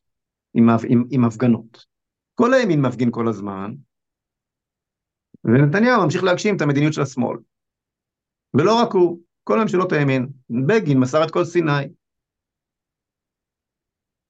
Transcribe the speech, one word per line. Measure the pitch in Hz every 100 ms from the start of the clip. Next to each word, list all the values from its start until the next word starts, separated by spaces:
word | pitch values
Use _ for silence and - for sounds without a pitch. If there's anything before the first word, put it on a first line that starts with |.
| _ _ _ _ _
עם | 120 117
הפ-, | 117 -
עם, | 120 120
עם | 131 117
הפגנות. | 110 123 110 - - _ _ _ _ _ -
כל | 240
הימין | 262 214 151
מפגין | 131 123 120
כל | 110 117
הזמן, | 101 101 98 101 143 _ _ _ _ _ _ _ _ _ _ _ _ _ _ _ _
ונתניהו | 113 127 147 196 247 233
ממשיך | 165 175
להגשים | 185 180 214 165
את |
המדיניות | 147 135 151
של | 151
השמאל. | 139 123 113 - _ _ _ _ _ _ _ _ _ _ _
ולא | - 190 233
רק | 233
הוא, | 190 175 - _ _
כל | - 214
ממשלות | 208 185 185
הימין, | 156 139 131 123 - - 117 139
בגין | 226 160 131
מסר | 127 156
את | 160
כל | 175 170
סיני. | 175 156 143 139 _ _ _ _ _ _ _ _ _ _ _ _ _ _ _ _ _ _ _ _ _ _ _